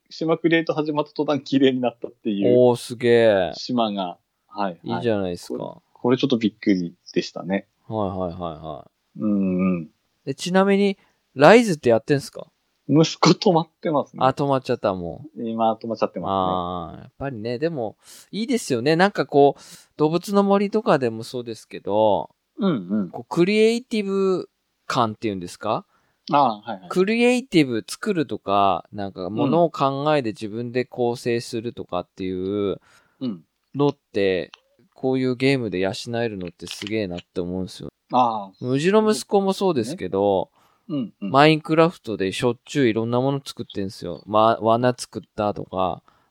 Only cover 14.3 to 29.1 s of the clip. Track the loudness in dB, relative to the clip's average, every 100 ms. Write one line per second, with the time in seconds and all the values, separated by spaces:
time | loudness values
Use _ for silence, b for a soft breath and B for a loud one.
14.3 | 2 0 0 0 -2 -2 -2 -6 -10 -14
15.3 | -10 -6 0 0 0 -4 -4 -4 -4 -4
16.3 | -2 0 -2 -4 -8 -10 -14 -18 -12 -10
17.3 | -8 -8 -4 -4 -4 -8 -10 B B B
18.3 | -8 -4 -4 -2 -2 0 2 2 0 0
19.3 | 4 4 2 B B B -2 0 0 0
20.3 | 0 2 2 0 -2 0 0 0 -6 -10
21.3 | -10 -10 -14 -14 -12 -2 2 4 2 -2
22.3 | _ _ -4 -2 -2 -2 -4 -4 -8 -6
23.3 | 0 2 4 2 2 -4 -4 -2 -2 0
24.3 | -2 -6 _ _ _ -6 0 0 -2 -6
25.3 | -6 -8 -8 -4 -4 -6 _ _ _ -2
26.3 | 2 2 0 -10 -12 -6 -2 0 2 2
27.3 | 2 2 2 2 0 -6 -8 -4 -4 -4
28.3 | -6 -2 2 2 0 -4 -10 -10